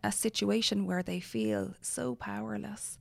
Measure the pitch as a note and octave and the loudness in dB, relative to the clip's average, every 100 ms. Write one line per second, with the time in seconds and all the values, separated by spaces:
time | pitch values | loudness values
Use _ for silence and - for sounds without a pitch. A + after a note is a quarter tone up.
0 | G#3+ G3+ A3+ - G3+ G#3+ A3 G#3 F#3 F3+ | 0 2 0 2 4 4 4 2 2 0
1 | F3+ F3+ - A2+ - - - - - - | 0 -2 -2 0 2 2 0 -4 -6 -2
2 | - A#2+ - G3+ A3 G#3 G#3 G#3 - - | -2 -2 -4 -4 -4 -4 -6 -8 -10 -10